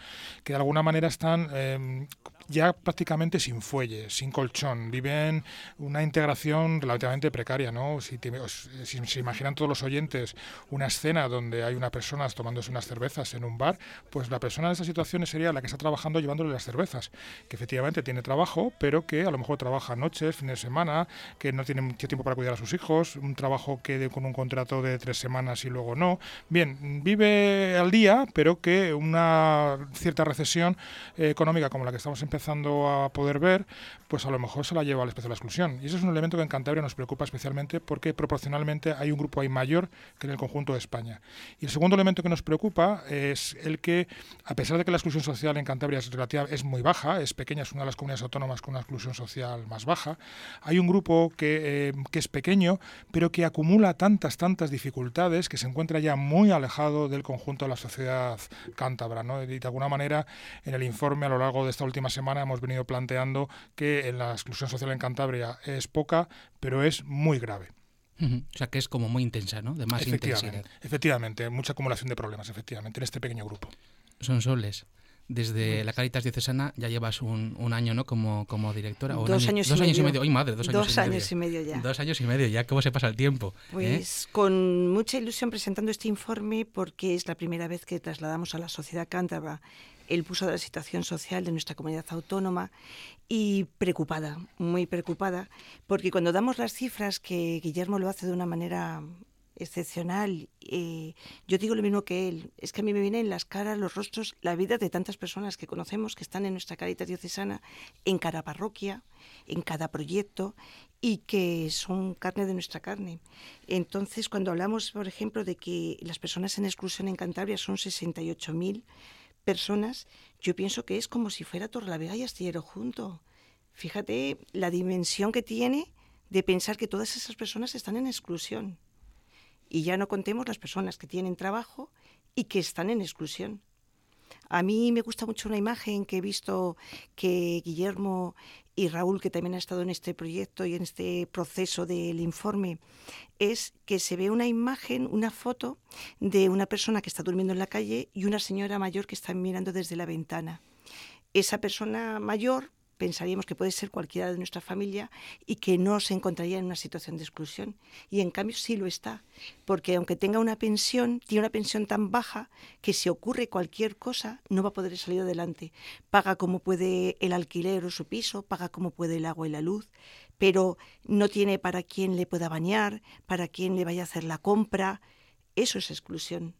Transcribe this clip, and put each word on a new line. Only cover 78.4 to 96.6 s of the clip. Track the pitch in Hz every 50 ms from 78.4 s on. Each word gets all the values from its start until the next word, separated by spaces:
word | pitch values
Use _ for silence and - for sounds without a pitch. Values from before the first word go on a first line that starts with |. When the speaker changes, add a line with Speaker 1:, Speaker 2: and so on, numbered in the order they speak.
| 104
Speaker 2:
como | - 110 107 107 107 104
directora, | 107 104 107 104 - 135 135 - 113
o |
un | 110 113
Speaker 3:
Dos | 120 123 120
Speaker 2:
año, | 117 208 208
Speaker 3:
años | 196 131
y |
Speaker 2:
dos | 147 180
años | 180 165 156 151
y |
Speaker 3:
medio. | 151 147 139 135
Speaker 2:
medio. |
¡Ay, | 139 151
madre! | 143 127 143 131 110
Dos | 110 117 -
años | - 202 208
Speaker 3:
Dos | 196 -
Speaker 2:
y | -
medio. | 190 190
Speaker 3:
años | 185 185 - -
y | 180
medio | 175 170 170 165 165
ya. | 156 147 151 127
Speaker 2:
Dos | 117 127 135 -
años | 147 156 160 -
y | 123
medio | 117 135 147 139 110
ya, | 107 113 123 -
¿cómo | 135 139 131
se | 135
pasa | 123 135 131 120
el | 110
tiempo? | 113 135 139 139 127 107 95 - -
¿Eh? | - -
Speaker 3:
Pues | - 190 185 - - - 180 - - - - -
con | - 214 202 190 190 190 185 185 180 180 180 180
mucha | 180 208 220 - - 262
ilusión | 226 233 226 - 254 233
presentando | 226 208 - 208 190 - 214 214
este | 214 - - 220
informe | 208 202 - - 226 214 208 214 220 220 226
porque | 226 - 196 185 165 - - - 190 175
es | 175 - -
la | 170
primera | - 175 170 170 170 170 165
vez | 175 170 -
que | - 180 165
trasladamos | - 165 156 147 156 156 156 165 175 160 -
a | 160
la | 170 160
sociedad | - - 147 - - 170 170 -
cántabra | - 180 180 170 175 160 151 156 151 156 - - - - - - - - - -
el | 165 170 160
pulso | - 180 - 190
de | 180
la | 165 170
situación | - - - 165 147 - - 175 170
social | - 175 151 - - 180 180 180
de | 170
nuestra | 165 160 - - 156
comunidad | - 160 156 160 160 160 -
autónoma | 165 165 165 - 196 196 190 185 180 180 185 185 - - - - - - - - - - - -
y | 233 220 214 208 196 196 185 - _ -
preocupada, | 202 180 170 - 156 143 165 156 156 151 147 165 180 - _ -
muy | 175 170 170 180 180
preocupada, | 170 180 175 165 - 165 - 190 190 180 180 190 - - - - - - - _ -
porque | 196 190 - 185
cuando | - 185 170 170
damos | 170 190 226 254 254
las | -